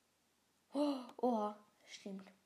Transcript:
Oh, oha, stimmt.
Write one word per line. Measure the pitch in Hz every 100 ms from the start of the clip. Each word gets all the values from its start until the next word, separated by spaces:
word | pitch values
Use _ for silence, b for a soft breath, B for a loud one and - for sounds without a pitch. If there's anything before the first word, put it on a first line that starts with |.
| _ _ _ _ _ _ _
Oh, | 277 294 269 247 -
oha, | 247 226 208 214 - _ -
stimmt. | - 208 190 190 -